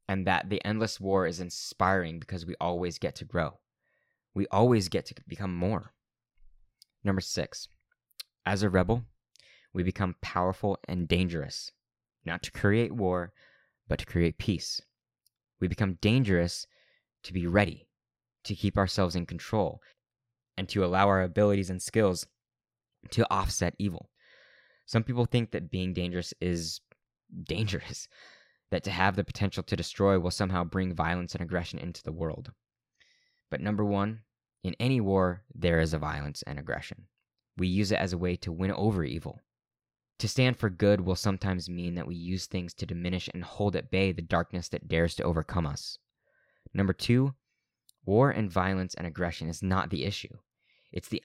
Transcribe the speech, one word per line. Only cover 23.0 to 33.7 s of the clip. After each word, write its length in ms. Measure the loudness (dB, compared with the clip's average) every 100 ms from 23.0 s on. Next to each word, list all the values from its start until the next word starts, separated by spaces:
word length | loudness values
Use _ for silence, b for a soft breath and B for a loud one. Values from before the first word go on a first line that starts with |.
| -4
to 160 | 2 2
offset 440 | 2 0 0 -2 0
evil. 320 | -4 -4 -12 _ b b b b b b b
Some 180 | 0
people 220 | 0 0 2
think 260 | 2 0
that 180 | -4 -4
being 240 | -2 -2
dangerous 400 | -2 -2 -4 -6 -4
is 400 | 0 0 -2 -8 _ _ _ _ _ -12
dangerous, 640 | -6 -2 -2 -4 -6 -12 -14 B B B B B B
that 120 | -4
to 80 | -2
have 240 | 0 2 2
the 80 |
potential 400 | -2 -2 -2 -2
to 120 | -4 -2
destroy 420 | -2 2 4 4
will 120 | 2
somehow 320 | 0 0 0
bring 300 | -2 0 -2
violence 420 | 0 0 -2 -4 -6
and 60 |
aggression 380 | -4 -4 -4 -8
into 240 | -8 -10
the 80 | -8
world. 400 | -4 -4 -6 -10 -18 _ _ _ _ b b b b b
But 120 | -6
number 240 | -2